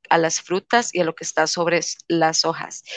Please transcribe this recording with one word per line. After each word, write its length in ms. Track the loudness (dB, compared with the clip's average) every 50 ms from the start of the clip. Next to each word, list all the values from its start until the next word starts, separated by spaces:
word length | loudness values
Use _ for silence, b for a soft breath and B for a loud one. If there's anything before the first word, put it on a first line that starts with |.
| _ 2
a 80 | 2 4
las 220 | 4 2 0 -2
frutas 520 | -4 -4 -4 -4 0 2 2 2 2 0 -2
y 60 | -2
a 40 | -2
lo 100 | -2 -2
que 100 | -6 -8
está 220 | -6 -2 0 0
sobre 320 | 0 0 -2 0 0 0 0
s-, 200 | 0 -2 -8 -10 -4 -2
las 360 | 0 2 2 2 2 2 0
hojas. 380 | 0 -2 -4 -8 -12 -14 -16 -16 B B